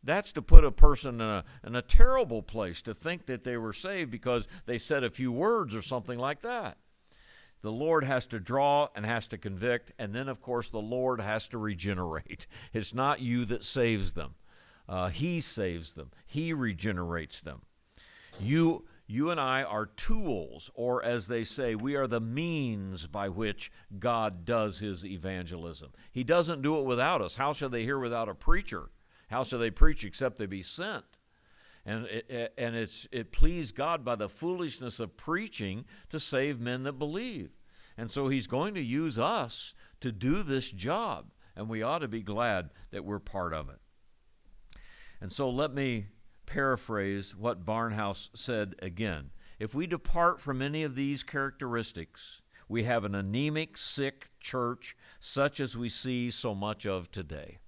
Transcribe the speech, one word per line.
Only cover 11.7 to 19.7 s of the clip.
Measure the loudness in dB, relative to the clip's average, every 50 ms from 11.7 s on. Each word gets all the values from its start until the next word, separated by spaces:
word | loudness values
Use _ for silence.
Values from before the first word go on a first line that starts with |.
| -6 -4 -4 -4 -2 -2 -4 -4 -6 -8 -8 -10 -16 -16 -16 -20 -18 -20
<laughs> | -20 -8 -6
It's | -6 -6 -6 -4
not | -2 0 0 0 -2
you | -2 -2 -2 -2 -2
that | -2 -4 -4 -4
saves | -4 0 2 2 2 2 0 0 -2 -2
them. | -4 -8 -8 -12 -18 -20 -20 -20 -20 -20 -20 -20 -20 _ -8
Uh, | -4 -2 -2 -2
he | -2 -4 -4 -2 -2 -2
saves | -4 -4 -4 -4 -4 -4 -4 -6 -10 -14 -16
them. | -16 -18 -18 -20 -20 -20
He | -10 -8 -6 -4 -4 -4
regenerates | -2 -2 -4 -4 -2 -4 -4 -4 -4 -4 -4 -6 -6 -6 -8 -12 -14
them. | -12 -14 -16 -16 -20 _ _ _ _ _ _ -20 -20 -20 -20 -20 -20 -20 -14 -8
You, | -4 0 2 4 4 2 2 -2 -6 -18 -20 -20 _
you | -8 -4 -2 -2 -2
and | 0 -2
I | 0 0 0 -2
are | -2 -2